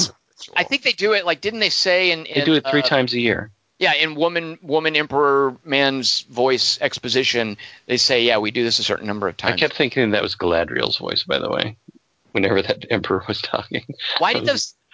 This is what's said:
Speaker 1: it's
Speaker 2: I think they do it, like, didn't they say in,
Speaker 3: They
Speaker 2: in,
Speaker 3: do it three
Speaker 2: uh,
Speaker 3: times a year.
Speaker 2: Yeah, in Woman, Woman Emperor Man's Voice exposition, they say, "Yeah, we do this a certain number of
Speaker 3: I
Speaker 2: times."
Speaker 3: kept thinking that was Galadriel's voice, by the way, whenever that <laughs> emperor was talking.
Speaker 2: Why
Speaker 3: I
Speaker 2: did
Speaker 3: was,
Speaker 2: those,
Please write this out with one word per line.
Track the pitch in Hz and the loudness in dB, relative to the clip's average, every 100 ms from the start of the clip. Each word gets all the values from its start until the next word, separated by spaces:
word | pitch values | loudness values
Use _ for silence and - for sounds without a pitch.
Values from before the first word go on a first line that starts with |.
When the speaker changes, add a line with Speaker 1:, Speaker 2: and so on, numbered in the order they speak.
| - - _ | -2 -6 _
Speaker 1:
it's | _ - | _ -6
Speaker 2:
I | 180 | -2
think | 180 277 | 0 0
they | 269 | -2
do | 208 208 | 0 2
it, | 208 175 | 2 2
like, | 160 | 0
didn't | 202 220 | -2 -2
they | 196 | -2
say | - 190 180 185 | 0 2 4 4
in, | 165 | 0
Speaker 3:
They | 160 151 | -2 0
Speaker 2:
in, | |
Speaker 3:
do | 143 | 2
it | 156 135 | 2 2
three | 135 | 0
Speaker 2:
uh, | 131 | 2
Speaker 3:
times | 143 123 | 2 2
a | 123 | 0
year. | 120 87 101 _ _ - | 0 0 -4 _ _ -2
Speaker 2:
Yeah, | 180 | 0
in | 147 160 | 2 0
Woman, | 147 170 170 165 165 | 0 0 0 -6 -12
Woman | 165 156 160 151 | -2 0 2 0
Emperor | 151 135 143 139 135 123 | 0 2 4 4 2 -2
Man's | 160 139 139 135 120 - | -2 2 2 0 -2 -4
Voice | - 123 131 123 - - | -4 0 2 2 0 -2
exposition, | 135 - 123 123 120 120 110 104 - - - | -4 -4 -2 0 2 0 -2 -6 -14 -18 -4
they | 123 | 0
say, | - 127 | 2 4
"Yeah, | 117 110 | 4 2
we | 107 | 0
do | 123 | 0
this | 117 113 | 0 0
a | |
certain | 107 104 107 | -2 -4 -4
number | 104 98 | -4 -4
of | - | -4
Speaker 3:
I | - | -4
Speaker 2:
times." | 85 | 0
Speaker 3:
kept | 156 - | -2 0
thinking | 135 135 113 | -2 2 2
that | 104 | 2
was | 101 - | 0 -2
Galadriel's | 90 85 85 62 57 - | 0 2 0 -2 -2 -2
voice, | 50 - | -4 -4
by | - 69 | -2 -2
the | - | -2
way, | - - 110 - - _ _ _ | -4 -4 -6 -20 -20 _ _ _
whenever | - 95 98 | -2 0 0
that | 95 - - | 0 -4 -2
<laughs> | |
emperor | 117 - 95 - | -4 -2 -4 -2
was | 101 | -6
talking. | - 113 - 120 - - - - | -4 -4 -4 -8 -8 -10 -6 0
Speaker 2:
Why | 180 | 0
Speaker 3:
I | |
Speaker 2:
did | 247 | 0
Speaker 3:
was, | - | -2
Speaker 2:
those, | 254 - _ _ | -2 -4 _ _